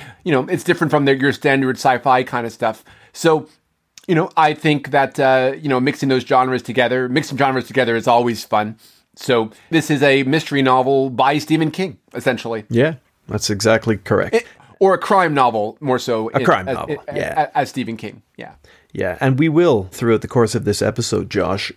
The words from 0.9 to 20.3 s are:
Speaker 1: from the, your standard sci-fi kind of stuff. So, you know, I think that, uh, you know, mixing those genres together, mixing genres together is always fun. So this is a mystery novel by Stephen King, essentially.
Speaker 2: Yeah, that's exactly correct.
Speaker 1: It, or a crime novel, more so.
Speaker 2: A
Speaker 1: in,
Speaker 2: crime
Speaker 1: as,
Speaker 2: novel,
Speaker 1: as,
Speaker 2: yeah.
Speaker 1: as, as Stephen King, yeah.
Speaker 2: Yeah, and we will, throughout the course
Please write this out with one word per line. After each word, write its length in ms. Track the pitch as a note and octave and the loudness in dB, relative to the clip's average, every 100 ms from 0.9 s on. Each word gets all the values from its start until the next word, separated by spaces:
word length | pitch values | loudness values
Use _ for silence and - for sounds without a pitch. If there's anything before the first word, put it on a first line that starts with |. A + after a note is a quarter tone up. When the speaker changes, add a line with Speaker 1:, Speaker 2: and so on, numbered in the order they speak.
Speaker 1:
from 140 | D3+ | 2
the, 100 | C#3 C3+ | 2 2
your 160 | C#3 | 0
standard 420 | B2 D3 C3+ C3 B2 | 0 0 2 0 0
sci-fi 460 | C#3 B2 C#3 B2+ | 0 0 2 2
kind 240 | B2+ B2+ A#2 | 0 -6 -6
of 60 | |
stuff. 320 | - A#2 A2 _ - _ | -4 -4 -4 _ -20 _
So, 360 | - E3 D#3 - _ _ _ _ - - | -2 2 2 -2 _ _ _ _ -12 -2
you 80 | |
know, 160 | D#3+ F3+ - | -2 0 2
I 180 | D#3 | 2
think 360 | D3+ D#3 D3 - | 2 0 0 0
that, 260 | C#3+ C3+ D3+ | 0 0 0
uh, 360 | C3+ C3 C3 D3 | 2 4 2 -2
you 80 | D3+ | -2
know, 120 | B2+ | 0
mixing 280 | C3 C3 C#3 | 0 -2 0
those 120 | B2+ | 0
genres 400 | B2 C3 C3 B2+ | 2 2 2 -2
together, 460 | - B2 A#2+ B2+ B2+ | -2 0 0 0 -2
mixing 300 | C3 C3 C3 | -2 -4 -2
genres 280 | C#3 C3 A#2 | 0 0 -2
together 300 | B2 A#2+ A2+ | 0 0 0
is 100 | A#2+ | 2
always 380 | A#2+ A#2+ G#2+ | 2 2 -4
fun. 320 | - G#2+ G#2 A2 - _ _ - | -2 -2 -2 -8 -20 _ _ -8
So 340 | - A#2+ A2 - _ | 0 0 0 -8 _
this 200 | D#3+ D3+ | -2 0
is 100 | C#3+ | 2
a 200 | C#3+ C3+ | 4 4
mystery 400 | C3 D#3 - C#3 | 2 -2 0 0
novel 480 | C3 B2+ B2+ C3+ C3+ | 2 2 2 0 0
by 280 | B2 C3 D3+ | 0 2 0
Stephen 340 | D3+ D#3+ D#3 | 0 0 0
King, 260 | D#3 F#3+ G#2 _ | -4 -8 -10 _
essentially. 500 | - C3+ A#2 A#2 A2+ G#2 | -4 -2 -2 -4 -8 -2
Speaker 2:
Yeah, 260 | A#2 D3+ D3+ _ _ - | 0 0 -2 _ _ -10
that's 240 | G#2+ - | -6 -4
exactly 460 | G2+ A2 A2 - G#3 | -2 2 2 0 -4
correct. 400 | - G#2 G2 A#3 | 0 -2 0 -2
Speaker 1:
It, 100 | - - - - | -2 -14 -20 0
or 160 | F#3+ | 2
a 40 | F3 | 2
crime 360 | - G3 E3+ | 2 2 2
novel, 420 | C#3+ B2+ A2 G#2+ - | 2 2 0 -4 -6
more 180 | C#3+ B2+ | -2 -2
so. 300 | - A2+ A2+ | -2 -4 -2
Speaker 2:
A 40 | C3 | -2
Speaker 1:
in, 60 | |
Speaker 2:
crime 240 | B2+ A#2+ F#2 | 0 -2 -2
Speaker 1:
as, 60 | B2 | -6
Speaker 2:
novel, 260 | - C#3+ - | -8 -10 -10
Speaker 1:
as, 80 | C#3+ | -8
Speaker 2:
yeah. 180 | - D#3 | -4 -4
Speaker 1:
as, 120 | D3 | -2
as 140 | D3+ C3+ | -4 -4
Stephen 260 | C3+ A2 A2+ | -6 -8 -10
King, 260 | G#2+ - _ - | -14 -16 _ -20
yeah. 180 | - - _ _ _ | -20 -20 _ _ _
Speaker 2:
Yeah, 220 | G2+ F#2+ F2 | -6 -6 -2
and 160 | C3+ C3 | 0 2
we 100 | D#3+ | 2
will, 360 | D3+ F3 A#2 | 4 4 2
throughout 360 | F2+ - A#2 A2 | -2 -4 0 0
the 80 | |
course 260 | A2 | 0